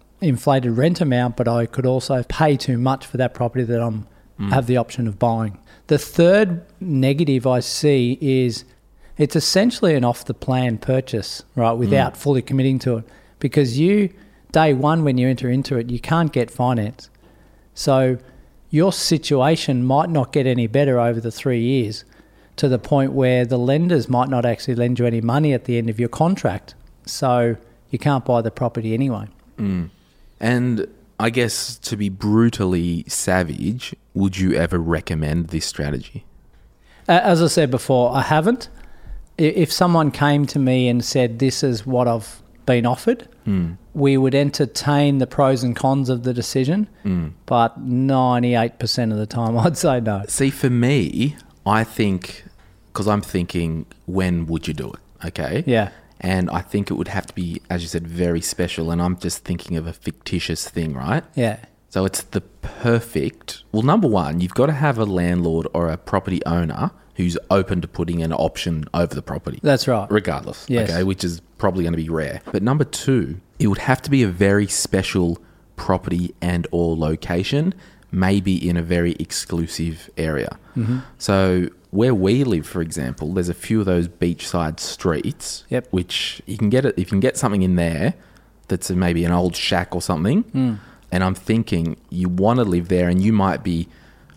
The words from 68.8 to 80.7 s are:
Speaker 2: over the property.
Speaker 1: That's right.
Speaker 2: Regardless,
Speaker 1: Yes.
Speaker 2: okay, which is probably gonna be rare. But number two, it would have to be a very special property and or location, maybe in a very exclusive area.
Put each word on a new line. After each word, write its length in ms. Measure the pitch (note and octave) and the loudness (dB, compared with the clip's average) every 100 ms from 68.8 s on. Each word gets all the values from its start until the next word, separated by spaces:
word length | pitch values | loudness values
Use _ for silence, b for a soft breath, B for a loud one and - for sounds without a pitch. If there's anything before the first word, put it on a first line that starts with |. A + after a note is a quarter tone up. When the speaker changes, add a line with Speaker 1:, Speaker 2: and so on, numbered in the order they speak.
| D2+ | -4
Speaker 2:
over 200 | E2+ E2+ - | -2 -2 -4
the 60 | |
property. 380 | - C#2 - - | -8 -8 -8 -4
Speaker 1:
That's 240 | D3 C3 - | 0 0 0
right. 180 | A2+ G2 | -2 0
Speaker 2:
Regardless, 540 | G#2+ G2 C#2 - - - | -2 0 -4 -8 -12 -4
Speaker 1:
Yes. 200 | A#2+ G#2 | -2 0
Speaker 2:
okay, 140 | E2+ | 0
which 200 | F#2+ F#2+ | 0 -2
is 180 | F2+ E2 - - | -4 -8 -14 -4
probably 260 | G2+ F#2 | -2 0
gonna 140 | E2+ E2 | -2 -2
be 120 | D#2+ | -4
rare. 320 | D#2+ D2 - - | -4 -4 -8 -6
But 100 | G2 | -2
number 220 | G#2+ D3 | 0 0
two, 540 | C#3 - - C3 C#2 F2 - - | -2 -4 0 0 0 -6 -12 -2
it 100 | G#2+ | 0
would 120 | G2 | 0
have 220 | - C3 | 0 -2
to 60 | - | 0
be 100 | C#3 | 2
a 60 | G#2+ | 2
very 400 | F2 G2 G2+ G2+ | 2 2 2 0
special 720 | - - F#2+ - G2 F2 E2 b b b - | -4 -2 -2 0 0 0 -2 b b b -6
property 600 | - F#2 - F2 F2 - | -2 -2 -2 -4 -4 -4
and 260 | F2 F2 D#2+ | -2 -2 -2
or 240 | E2+ E2+ E2 | -2 0 0
location, 800 | D#2 D#2+ - F2 G2 C#3+ E3 B B B _ | -2 -2 -2 -4 0 0 -2 B B B _
maybe 420 | F#2 F#2+ G2+ F#2+ F#2 | 0 2 2 2 0
in 220 | F2 E2+ | 0 -2
a 40 | |
very 300 | E2 F2 F2 - | 0 0 0 -2
exclusive 920 | - - - E2+ E2 - E2 D#2+ - - | -6 -8 -6 -4 -4 -4 -6 -8 -10 -6
area. 400 | D#2+ D2 G1+ - - | -4 -4 -6 -10 -10